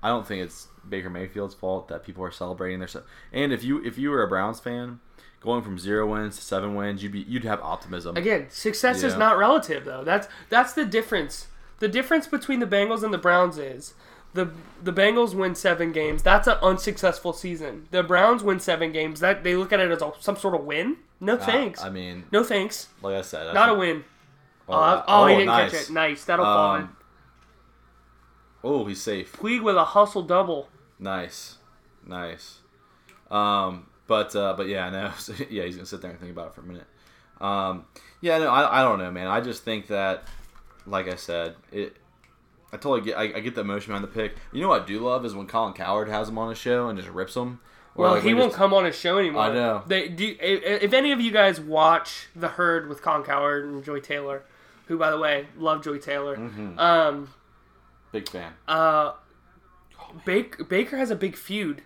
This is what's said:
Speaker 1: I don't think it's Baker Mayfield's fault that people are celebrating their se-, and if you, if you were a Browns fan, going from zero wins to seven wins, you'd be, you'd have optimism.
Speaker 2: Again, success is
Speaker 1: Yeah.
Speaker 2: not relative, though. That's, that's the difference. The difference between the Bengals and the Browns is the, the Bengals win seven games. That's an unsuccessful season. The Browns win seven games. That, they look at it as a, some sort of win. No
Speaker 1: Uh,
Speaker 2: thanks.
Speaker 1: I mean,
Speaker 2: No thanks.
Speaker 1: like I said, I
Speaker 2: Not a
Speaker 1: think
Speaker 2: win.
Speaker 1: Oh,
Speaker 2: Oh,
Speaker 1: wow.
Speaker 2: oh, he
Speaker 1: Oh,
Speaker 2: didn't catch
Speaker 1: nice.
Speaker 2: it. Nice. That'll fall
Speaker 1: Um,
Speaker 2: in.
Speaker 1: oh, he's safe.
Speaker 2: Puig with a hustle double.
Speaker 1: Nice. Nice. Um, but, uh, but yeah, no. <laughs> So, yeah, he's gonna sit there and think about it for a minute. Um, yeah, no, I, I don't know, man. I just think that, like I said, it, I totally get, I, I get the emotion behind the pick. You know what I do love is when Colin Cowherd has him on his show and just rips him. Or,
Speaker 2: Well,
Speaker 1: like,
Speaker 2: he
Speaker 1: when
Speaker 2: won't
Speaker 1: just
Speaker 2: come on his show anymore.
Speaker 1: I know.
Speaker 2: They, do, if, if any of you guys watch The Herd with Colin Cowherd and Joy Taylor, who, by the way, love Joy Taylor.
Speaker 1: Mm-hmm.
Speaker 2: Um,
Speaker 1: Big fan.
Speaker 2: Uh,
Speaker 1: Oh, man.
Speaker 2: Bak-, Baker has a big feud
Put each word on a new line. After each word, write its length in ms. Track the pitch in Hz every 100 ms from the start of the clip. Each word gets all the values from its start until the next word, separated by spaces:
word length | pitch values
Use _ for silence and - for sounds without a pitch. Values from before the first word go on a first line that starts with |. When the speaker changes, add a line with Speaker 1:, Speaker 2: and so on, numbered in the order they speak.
Speaker 1:
I 60 | 104
don't 180 | 120 104
think 160 | 98
it's 240 | 87 - - - 98
Baker 220 | 98 92
Mayfield's 460 | 87 92 104 98
fault 340 | 95 95 95 -
that 160 | 78
people 180 | - 90
are 80 | 92
celebrating 480 | - 90 90 92 92
their 100 | 90
se-, 120 | - - - -
and 220 | 127 143
if 100 | 120
you, 180 | 123 147
if 140 | 120 113
you 140 | 143
were 120 | 139
a 60 | 101
Browns 320 | 95 101 113
fan, 400 | - 120 123 120 - - - _
going 220 | 117 120
from 160 | 104 92
zero 280 | 92 104 107
wins 300 | 107 107 98
to 60 |
seven 320 | - 98 101
wins, 280 | 101 101 98
you'd 100 | 101
be, 80 | 101
you'd 240 | 98 123
have 180 | 113 104
optimism. 520 | 76 90 - 90 85 156
Speaker 2:
Again, 320 | 185 196 139
success 520 | - 220 214 254 247
is 120 | 262
Speaker 1:
Yeah. 40 | 190
Speaker 2:
not 180 | 220 190
relative, 480 | 208 302 - 143 135
though. 180 | 131
That's, 240 | 147 196 202 - -
that's 240 | 226 254
the 100 | -
difference. 600 | 254 220 226 196 151 - - - - -
The 100 | 214
difference 380 | 214 262 330 302
between 340 | 294 - 262
the 60 | 233
Bengals 360 | 202 202 226
and 100 | 214
the 40 | 190
Browns 380 | 180 175 180 156
is 380 | 139 127 - - - - -
the, 160 | 175 175 160 - -
the 100 | 180
Bengals 420 | 175 202 233 233
win 200 | 190 190
seven 380 | 175 190 170 170
games. 300 | 160 151 156
That's 240 | - 202 -
an 120 | -
unsuccessful 680 | 185 185 214 196 185 170 180
season. 560 | 165 185 170 151 131 -
The 120 | 185
Browns 400 | 170 175 214 240
win 180 | 202 185
seven 320 | - 165 165
games. 280 | 156 156 151
That, 220 | 180 196
they 120 | 180 180
look 160 | 185
at 80 | 202
it 100 | 180
as 120 | 165
a, 100 | 151 -
some 160 | - 196
sort 180 | 196
of 100 | 170
win. 340 | 143 147 196 320 _ _
No 140 | 190 240
Speaker 1:
Uh, 20 |
Speaker 2:
thanks. 440 | - 233 247 -
Speaker 1:
I 60 | 95
mean, 360 | 95 90 90 87
Speaker 2:
No 140 | 202
thanks. 440 | 240 208 202 - - _
Speaker 1:
like 140 | 98 98
I 60 |
said, 240 | 190 - 82
I 60 |
Speaker 2:
Not 140 | 123 233
a 20 |
Speaker 1:
think 80 | 208
Speaker 2:
win. 240 | 180 160 143 _ _ _ _ _ -
Speaker 1:
Oh, 60 |
Speaker 2:
Oh, 40 | 156
Speaker 1:
wow. 260 | 156 185 -
Speaker 2:
oh, 180 | 202 196
he 80 |
Speaker 1:
Oh, 40 | 196
Speaker 2:
didn't 120 | 196
catch 180 | - 101
Speaker 1:
nice. 160 | 160 147
Speaker 2:
it. 40 |
Nice. 320 | 160 160 143
That'll 200 | - 170
fall 300 | 104 104 101
Speaker 1:
Um, 60 | 151
Speaker 2:
in. 60 | 92 - _ _ _ _ _ _ _ _ _ _ _ _ _ _ _ _
Speaker 1:
oh, 200 | 120 143 101
he's 140 | 98
safe. 320 | - 101 92
Speaker 2:
Puig 280 | - 214 240
with 140 | 220 185
a 80 |
hustle 380 | 156 202 208 208
double. 460 | 165 175 185 156 143 _ _ _
Speaker 1:
Nice. 580 | 98 95 87 - - - _ _ _ _ -
Nice. 520 | 90 87 82 - - _ _ _ _ _ _ _
Um, 560 | 104 104 101 95 92 - _ _
but, 280 | 110 104 104
uh, 180 | 101 92
but 120 | 98
yeah, 220 | 98 90
no. 220 | 95 101
<laughs> 40 | 90
So, 140 | - 101 139
yeah, 140 | 107
he's 120 | 90 90
gonna 100 | 92
sit 140 | 98
there 80 | 90
and 100 | 87
think 120 | 90
about 160 | 87 82
it 60 |
for 60 | -
a 40 |
minute. 220 | 85 87 - _ _ _ _ _
Um, 460 | 98 101 95 92 - - - _
yeah, 180 | 170 160
no, 100 | 156
I, 320 | 127 143 127
I 20 |
don't 160 | 131 101
know, 120 | 92
man. 160 | 90 92
I 140 | 104
just 220 | 120 113
think 260 | - 110 98
that, 360 | 101 98 92 - - - - - - -
like 220 | 98 92
I 80 | 90
said, 400 | - 85 85 82 _
it, 260 | 101 101 - _ _ _ _ _ _ _
I 40 | 104
totally 260 | 143 127
get, 160 | 104 -
I, 40 |
I 160 | 110 107
get 140 | 107
the 60 | -
emotion 280 | 101 101 101
behind 120 | 101
the 40 | 101
pick. 280 | 113 107 - -
You 100 | 127
know 60 | 185
what 140 | 131
I 40 | 90
do 140 | 104
love 240 | 120 127
is 100 | 120
when 120 | 98 95
Colin 280 | 117 110
Cowherd 340 | 92 90 101 107
has 200 | 107 107
him 100 | 110
on 100 | 113
his 100 | 113
show 300 | 123 123 120
and 100 | 104
just 120 | 90
rips 260 | 87 95 -
him. 240 | 123 123 - - -
Or, 100 | -
Speaker 2:
Well, 100 | 180
Speaker 1:
like, 80 | 180
Speaker 2:
he 60 | 220
Speaker 1:
when 100 | 233
Speaker 2:
won't 120 | 247
Speaker 1:
just 60 | 185
Speaker 2:
come 160 | 196
on 100 | 196
his 120 | 180 -
show 220 | 175 190
anymore. 240 | 180 147
Speaker 1:
I 100 | 110
know. 280 | 123 120 104 101
Speaker 2:
They, 220 | 190 170
do, 280 | 170 214 -
if, 420 | 175 196 175 208
if 100 | 202
any 200 | 262 285
of 80 | 277
you 100 | 233
guys 300 | 214 196 170
watch 680 | 151 156 160 165 - - - 170
The 120 | 170
Herd 400 | - 175 165 151
with 140 | 143
Colin 200 | - 151
Cowherd 420 | 143 143 143 143 143
and 180 | 143
Joy 160 | 139 143
Taylor, 420 | 139 143 143 139 - _ _ _ _
who, 100 | 165
by 120 | 160
the 80 | 156
way, 280 | 156 143 143 -
love 260 | 160 156
Joy 160 | 151 143
Taylor. 380 | 143 143 143 135
Speaker 1:
Mm-hmm. 420 | 117 104 101 170
Speaker 2:
Um, 520 | 170 170 156 143 139 _ _ _ _ _ _ _ _
Speaker 1:
Big 160 | 107 -
fan. 240 | 90 85 - -
Speaker 2:
Uh, 440 | 156 160 151 147 - _ _ _ _ _ _ _ -
Speaker 1:
Oh, 140 | -
man. 100 | 165
Speaker 2:
Bak-, 440 | - 190 - - 165
Baker 280 | 180 240 269
has 120 | 254
a 60 | 202
big 200 | 185 151
feud 460 | - 202 185 143